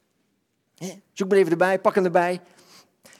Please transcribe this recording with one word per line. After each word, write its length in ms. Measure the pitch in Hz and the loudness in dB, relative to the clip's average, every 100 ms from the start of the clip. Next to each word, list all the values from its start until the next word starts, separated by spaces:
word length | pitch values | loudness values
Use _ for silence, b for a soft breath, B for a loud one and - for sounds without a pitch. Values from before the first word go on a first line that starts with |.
| _ _ _ _ _ _ _ _ | _ _ _ _ _ _ _ _
Hè, 240 | 180 170 _ | -16 -16 _
zoek 160 | - 190 | -10 0
maar 80 | 196 | 2
even 140 | 180 | 2
erbij, 280 | 165 185 190 | 2 0 0
pak 160 | 196 202 | 0 0
hem 100 | 185 | 0
erbij. 360 | 175 175 180 - b b b b _ b b | 0 0 -4 -12 b b b b _ b b